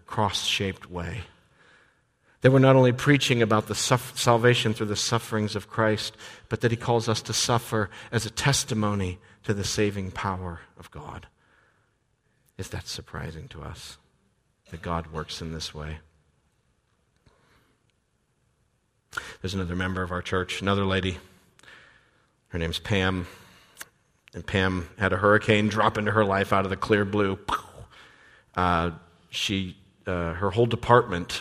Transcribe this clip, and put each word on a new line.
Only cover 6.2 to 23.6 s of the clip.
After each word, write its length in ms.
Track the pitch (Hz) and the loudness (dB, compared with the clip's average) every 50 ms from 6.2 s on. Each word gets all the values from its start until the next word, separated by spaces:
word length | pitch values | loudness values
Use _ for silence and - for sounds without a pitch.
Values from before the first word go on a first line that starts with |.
| - - - - - - | -18 -20 -20 -20 -10 -8
but 140 | - - | -4 0
that 80 | - 117 | 0 0
he 80 | 117 113 | 0 0
calls 320 | - - 117 117 107 117 | 0 0 0 2 2 0
us 100 | 107 - | -2 -2
to 120 | - - 110 | -2 -4 -2
suffer 560 | - - - 123 113 - - 117 110 104 - - - - - | -2 0 2 2 0 0 -2 -2 -2 -2 -4 -8 -12 -8 -4
as 140 | - 113 104 | -4 -4 -4
a 60 | 110 | -4
testimony 880 | - - - 143 135 - - - 120 110 107 104 104 101 95 90 90 - - - - _ | -4 -2 0 2 2 2 0 -2 -2 0 0 0 0 -2 -2 -4 -6 -8 -12 -20 -20 _
to 100 | - - | -4 -4
the 120 | 104 101 95 | -4 -2 -4
saving 480 | - - 107 107 104 98 101 95 92 | -4 -2 0 0 0 0 -4 -6 -8
power 480 | - - - 98 95 92 92 87 85 82 - - _ - | -8 -6 -4 -4 -4 -4 -6 -10 -10 -12 -14 -20 _ -20
of 120 | - - | -20 -20
God. 360 | - 82 76 76 - - - - _ _ _ _ _ _ _ _ _ _ _ _ _ _ _ _ _ _ _ _ _ _ _ _ _ | -18 -16 -16 -14 -14 -16 -18 -20 _ _ _ _ _ _ _ _ _ _ _ _ _ _ _ _ _ _ _ _ _ _ _ _ _
Is 120 | - 92 - | -12 -10 -10
that 160 | - 85 - | -10 -10 -10
surprising 600 | - - - - - - 80 80 82 78 80 - - | -10 -12 -12 -12 -12 -10 -10 -10 -10 -10 -12 -14 -16
to 140 | - 73 | -16 -14
us, 360 | 71 71 - - - - - - _ _ _ _ _ _ _ _ _ _ _ _ _ _ | -14 -14 -14 -14 -16 -18 -20 -20 _ _ _ _ _ _ _ _ _ _ _ _ _ _
that 100 | - 80 | -16 -10
God 280 | - 87 85 85 82 78 | -6 -4 -4 -4 -4 -6
works 340 | 80 78 76 - - - | -8 -8 -8 -8 -10 -10
in 100 | 85 80 | -8 -8
this 220 | 80 78 - - - | -8 -8 -10 -10 -10
way? 240 | 76 73 78 80 80 - _ _ _ _ _ _ _ _ _ _ _ _ _ _ _ _ _ _ _ _ _ _ _ _ _ _ _ _ _ _ _ _ _ _ _ _ _ _ _ _ _ _ _ _ _ _ _ _ _ _ _ _ _ _ _ _ _ _ _ _ _ - - - - - - | -10 -10 -10 -10 -12 -14 _ _ _ _ _ _ _ _ _ _ _ _ _ _ _ _ _ _ _ _ _ _ _ _ _ _ _ _ _ _ _ _ _ _ _ _ _ _ _ _ _ _ _ _ _ _ _ _ _ _ _ _ _ _ _ _ _ _ _ _ _ -12 -12 -12 -12 -12 -10
There's 120 | - 92 98 | -8 -6 -4
another 220 | 95 92 85 90 | -4 -4 -4 -2
member 260 | 90 92 92 92 92 | -2 -2 -2 -2 -4
of 80 | 92 87 | -4 -4
our 120 | 90 87 | -4 -6
church, 400 | 90 - 95 92 90 - - - | -4 -2 -2 -2 -2 -2 -6 -4
another 240 | 98 98 98 101 98 | 0 0 0 2 2
lady. 320 | 95 95 95 92 95 87 82 - - _ _ _ _ _ _ - - - - - - _ _ _ _ _ _ _ _ _ _ _ _ | 0 0 0 0 -2 -4 -6 -12 -20 _ _ _ _ _ _ -20 -20 -20 -20 -20 -20 _ _ _ _ _ _ _ _ _ _ _ _
Her 100 | - 85 | -6 -4
name's 200 | 82 80 80 - | -4 -4 -4 -6
Pam. 480 | - - 107 95 92 95 95 92 90 - - - - - - - | -2 0 0 2 2 2 0 -2 -4 -8 -12 -20 -20 -20 -20 -20